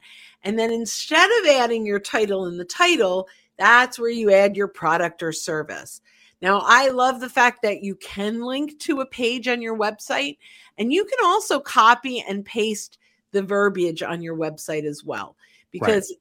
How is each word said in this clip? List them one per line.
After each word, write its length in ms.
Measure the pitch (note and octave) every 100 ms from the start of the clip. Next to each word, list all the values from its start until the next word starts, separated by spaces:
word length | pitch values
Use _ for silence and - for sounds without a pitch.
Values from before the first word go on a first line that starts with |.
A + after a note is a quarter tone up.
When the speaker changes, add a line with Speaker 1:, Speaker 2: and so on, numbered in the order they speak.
| _ - - _
Speaker 1:
And 160 | G3 A3
then 120 | A3+
instead 600 | A3+ A3+ - - D#4 F#4+ A#4
of 60 | F4
adding 400 | C4+ A#3+ A#3 G#3+
your 140 | G3+
title 440 | G3+ - G#3+ F#3+ F#3
in 100 | F3
the 80 | F3+
title, 600 | - F4+ D#4+ F#3+ F#3 F#3 _ _ -
that's 420 | G3 A#3+ B3 B3
where 120 | A#3
you 200 | A#3 G#3+
add 280 | G3 G3+ G3
your 100 | G3
product 540 | - E3 E3+ E3+ E3
or 100 | E3
service. 720 | D#3 - D#3 D3 F2 - - _ _ _ -
Now, 180 | F3+ G3+ F3+
I 220 | A#3+ C4+
love 320 | B3+ B3+ B3
the 100 | B3
fact 320 | - B3 A#3
that 200 | G#3+ G3
you 120 | G3
can 480 | F#3+ - G3 G3+ A#3
link 360 | A#3+ C4 D4+ D4+
to 200 | - C#4
a 60 | C4
page 420 | - A#3+ B3 A#3
on 140 | A#3+
your 140 | A3+ A3+
website, 600 | G#3 G#3+ - C4 C#4+ C#4+ - - _ -
and 160 | A3+
you 140 | D#4+ G#4
can 180 | B4+
also 340 | F#4+ G4+ G#4 D4
copy 640 | C#4+ - A3+ B3 C4+ B3 -
and 160 | G3+
paste 540 | G3+ A#3 G#3+ G#3 - _ _ _ _
the 100 | G3
verbiage 600 | F#3+ G3+ G3+ F#3 F3 E3
on 180 | F3+ E3+
your 160 | E3 E3
website 480 | D#3 D#3 - D#3
as 180 | D3+ D3
well, 260 | - A2+ G2
Speaker 2:
Right. 420 | _ _ _ _
Speaker 1:
because, 420 | F#3 - G#3 G3 F3+